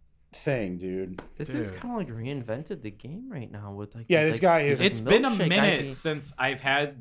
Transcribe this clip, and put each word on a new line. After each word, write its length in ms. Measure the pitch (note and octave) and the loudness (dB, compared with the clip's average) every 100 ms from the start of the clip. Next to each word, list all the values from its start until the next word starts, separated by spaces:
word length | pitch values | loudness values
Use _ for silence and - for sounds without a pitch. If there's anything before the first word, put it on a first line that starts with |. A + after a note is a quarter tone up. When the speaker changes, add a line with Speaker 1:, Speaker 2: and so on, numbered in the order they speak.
| _ _ _ | _ _ _
Speaker 1:
thing, 460 | - D3+ C3 G2 F2+ | -6 -2 -2 -2 -4
dude." 440 | F#2 F#2 F#2 F2+ - - | -6 -6 -6 -10 -14 -12
Speaker 2:
This 160 | D3+ | -6
is 160 | - - | -4 -6
Speaker 3:
Dude. 100 | F#3+ | -8
Speaker 2:
kinda, 160 | A#3+ A#3 | -8 -6
like, 120 | C#3+ | -6
reinvented 760 | A2+ A#2+ C#3+ A2+ A#2 D#3+ E3 | -6 -6 -6 -6 -8 -8 -10
the 80 | G#2+ | -10
game 380 | G2+ A#2+ F#3 C4 | -14 -14 -14 -10
right 200 | E3+ A2 | -10 -10
now 220 | G#2 G#2 | -12 -12
with, 220 | G2+ G#2 | -10 -12
like, 120 | A#2 A#2 | -12 2
Speaker 1:
Yeah, 120 | E3 | 4
Speaker 2:
these, 120 | D#3 | 4
Speaker 1:
this 20 | A#2 | 4
Speaker 2:
like, 60 | |
Speaker 1:
guy 200 | F3+ E3 C#3+ | 4 6 4
Speaker 2:
these 120 | C3+ | 4
Speaker 1:
is 60 | F#3+ | 2
Speaker 3:
It's 140 | A2 | 2
been 240 | A#2+ A3 | 4 4
a 60 | C4 | 6
Speaker 2:
milkshake 180 | G#3 E3 | 2 4
Speaker 3:
minute 320 | F3+ G3+ D3 | 4 4 2
Speaker 2:
I 20 | |
P 60 | C3+ | -2
A. 40 | |
Speaker 3:
since 380 | C3 D#3+ D3+ C3+ - | -4 -4 -4 -8 -2
I've 220 | C3 C3+ | -2 0
had 280 | C3+ C#3+ D3 | 0 2 0
Speaker 2:
I 40 | C3+ | -6